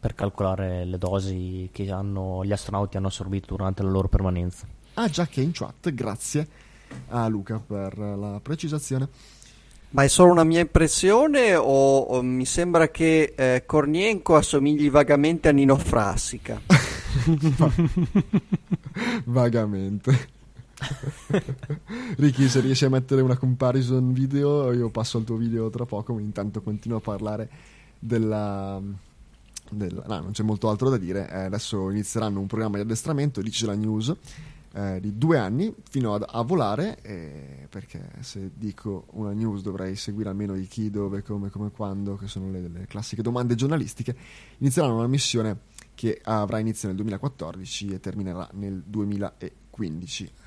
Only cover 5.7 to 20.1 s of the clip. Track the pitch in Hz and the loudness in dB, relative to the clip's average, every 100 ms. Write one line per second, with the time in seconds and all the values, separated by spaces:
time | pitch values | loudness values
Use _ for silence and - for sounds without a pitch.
5.7 | - - 139 107 101 - 147 151 - - | -6 -6 -4 -4 -6 -4 -4 -4 -10 -20
6.7 | - - 127 - 120 113 107 98 110 107 | -20 -18 -18 -6 -2 0 -2 -4 -8 -6
7.7 | 104 98 95 104 101 104 101 - 156 160 | -6 -6 -6 -6 -6 -6 -8 -6 -6 -4
8.7 | 151 - 135 135 - - - - - - | -4 -2 -2 -4 -8 -20 -20 -20 -20 -20
9.7 | - - 143 139 - 180 175 160 165 170 | -20 -6 2 4 10 10 10 6 6 4
10.7 | - 160 - 185 220 302 285 233 175 131 | 4 4 4 4 6 6 4 6 6 6
11.7 | 135 135 135 - 127 127 127 127 - 175 | 6 6 6 4 0 0 0 0 0 4
12.7 | 170 156 - 160 160 151 - 131 127 - | 4 4 4 4 6 4 2 2 2 2
13.7 | 156 143 156 208 208 - 160 - 147 143 | 2 2 2 2 0 6 6 6 2 4
14.7 | 151 147 139 139 143 147 165 165 143 139 | 4 6 6 6 6 6 4 6 6 8
15.7 | 135 - 120 101 - - 120 - 110 - | 6 4 2 2 -2 -4 -8 -8 -10 6
16.7 | 156 - - - 135 120 160 156 135 165 | 6 6 -6 -4 0 2 4 4 4 4
17.7 | 151 165 - 156 202 - 202 - 180 - | 4 2 2 2 2 2 0 0 -4 -2
18.7 | 196 - - 233 233 123 123 120 117 107 | -6 -4 -4 -2 -2 0 2 4 2 0
19.7 | 101 98 101 - | -2 -2 -4 2